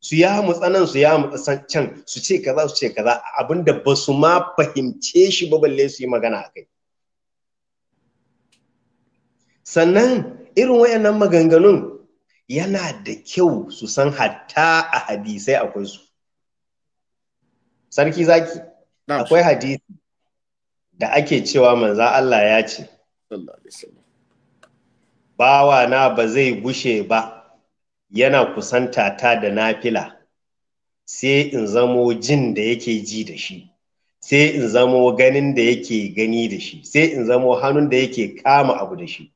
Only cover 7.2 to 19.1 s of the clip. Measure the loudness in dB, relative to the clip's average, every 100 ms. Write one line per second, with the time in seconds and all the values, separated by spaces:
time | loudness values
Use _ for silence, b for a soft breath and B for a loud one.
7.2 | _ _ _ _ _ _ _ _ _ _
8.2 | _ _ _ _ _ _ _ _ _ _
9.2 | _ _ _ _ -6 2 4 4 4 2
10.2 | -4 -14 -6 0 2 6 4 4 0 2
11.2 | 2 4 6 6 6 4 0 -16 _ _
12.2 | _ _ _ -8 -4 -6 -6 -10 -14 -16
13.2 | -10 0 0 0 -8 -14 -10 -2 -2 0
14.2 | -4 -4 -8 -2 0 0 -2 -6 -6 -10
15.2 | -8 -10 -2 -2 -2 -8 -12 -14 _ _
16.2 | _ _ _ _ _ _ _ _ _ _
17.2 | _ _ _ _ _ _ _ -2 -2 0
18.2 | 2 2 2 -10 -16 _ _ _ -6